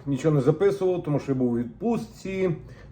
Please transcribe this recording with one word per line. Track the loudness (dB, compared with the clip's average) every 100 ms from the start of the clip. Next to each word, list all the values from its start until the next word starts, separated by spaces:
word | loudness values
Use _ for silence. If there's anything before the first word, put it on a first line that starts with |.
| -4
нічого | 0 2 4
не |
записував, | 4 4 2 2 0 0
тому | 0 -2
що | 0
я | 0
був | 0
у | 0
відпустці, | -4 -4 -2 -2 -4 -12 -6 -2 0 -2 -8 -18 -2